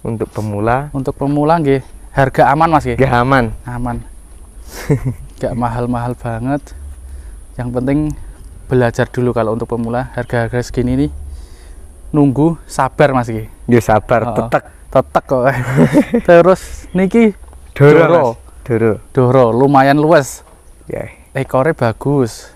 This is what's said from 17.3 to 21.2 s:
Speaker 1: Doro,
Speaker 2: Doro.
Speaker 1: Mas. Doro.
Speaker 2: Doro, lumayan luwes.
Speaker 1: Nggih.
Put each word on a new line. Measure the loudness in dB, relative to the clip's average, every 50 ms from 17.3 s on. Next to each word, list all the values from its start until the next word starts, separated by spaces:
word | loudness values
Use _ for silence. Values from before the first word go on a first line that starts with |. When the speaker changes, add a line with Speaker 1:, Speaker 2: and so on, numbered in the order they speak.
| 2 -2 -14 -20 -20 -20 -20 -18
Speaker 1:
Doro, | 0 4 6 6 8 6
Speaker 2:
Doro. | 6 6 4 2 2
Speaker 1:
Mas. | 0 -2 -6 -14 -20 -20 -20 -8
Doro. | -4 -2 0 2 0 0 -2 -6 -4
Speaker 2:
Doro, | 0 2 2 4 6 4 4 4
lumayan | 4 2 2 4 4 4 4 4 4 4
luwes. | 4 4 4 4 2 0 -8 -16 -20 -20 -20 -20 _ -20 -20 -20 -14
Speaker 1:
Nggih. | -12 -12 -10 -10 -14 -16 -20